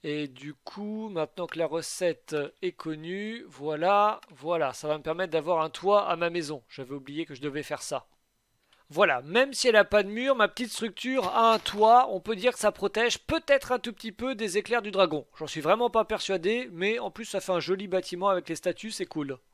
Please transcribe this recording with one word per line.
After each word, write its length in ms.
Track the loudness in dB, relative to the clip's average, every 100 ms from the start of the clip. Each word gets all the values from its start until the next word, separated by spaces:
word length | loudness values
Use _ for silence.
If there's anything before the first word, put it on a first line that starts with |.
Et 240 | -4 -6 -6
du 280 | -10 -14 -14
coup, 520 | -16 -10 -8 -8 -6
maintenant 360 | -4 -6 -6 -8
que 140 | -4
la 80 | -2
recette 680 | -2 -6 -2 -2 -2 -6 -6 -6 _
est 80 | -8
connue, 760 | -6 -8 -8 -8 -8 -8 -10 -14
voilà, 760 | -10 -6 0 2 4 4 0 -10
voilà, 420 | -12 -2 0 0
ça 140 | -2 -4
va 100 | -4
me 60 |
permettre 280 | -2 -4 0
d'avoir 300 | -2 0 0
un 80 | 0
toit 400 | -2 2 4 4
à 60 | 0
ma 160 | 0
maison. 320 | -2 -6 -8 _
J'avais 280 | -16 -12 -12
oublié 320 | -10 -8 -8
que 80 | -8
je 60 |
devais 200 | -8 -8
faire 220 | -6 -8
ça. 240 | -6 -8 -10 _ _ _ _ _ _ _ _
Voilà, 320 | 2 4 4
même 320 | 0 2 2
si 140 | 2 6
elle 80 | 6
a 100 | 6
pas 160 | 4
de 80 | 2
mur, 260 | -2 0 2
ma 120 | 2
petite 240 | 0 -8
structure 560 | -6 -8 -6 -4 -2 0
a 260 | 4 4
un 60 | 4
toit. 500 | 0 4 8 8 6
On 120 | -2
peut 140 | -4 0
dire 180 | 0
que 60 | 2
ça 120 | 0
protège 480 | 0 -2 0 0 -2
peut-être 520 | -2 -2 2 2 2
un 60 | -4
tout 160 | -4
petit 180 | -10 -14
peu 220 | -8 -6
des 240 | -4 -2 -2
éclairs 240 | 0 -2
du 80 | -2
dragon. 380 | 2 2 2 -6 -12
J'en 80 | -10
suis 160 | -4
vraiment 300 | 2 2 4
pas 140 | 2 0
persuadé, 640 | -4 -2 0 0 0 -4
mais 260 | -4 -2 -2
en 140 | -6
plus 140 | -10 -6
ça 140 | -6
fait 120 | 0
un 80 | -2
joli 280 | 0 -4 0
bâtiment 420 | -2 -2 -2 2
avec 200 | 2 0
les 60 | -4
statues, 340 | -4 -4 -8
c'est 160 | -8 -6
cool. 320 | -4 -6 -8 _